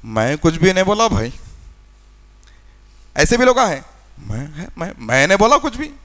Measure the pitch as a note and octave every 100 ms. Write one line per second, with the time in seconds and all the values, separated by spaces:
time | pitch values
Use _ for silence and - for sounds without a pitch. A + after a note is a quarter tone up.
0 | A#2 A2 A#2 D3 E3 D#3+ F3+ F#3 F#3+ G#3
1 | A3+ - A2+ - - - - - - _
2 | - - - - - - - - - -
3 | - - D3+ A#3 B3+ B3 A3+ C#3 - -
4 | _ - G#2+ A2 D3 D3+ F3+ - E3+ -
5 | A2+ B2+ D3 F#3+ G#3+ C#4+ D4+ A#3 D4+ C#4+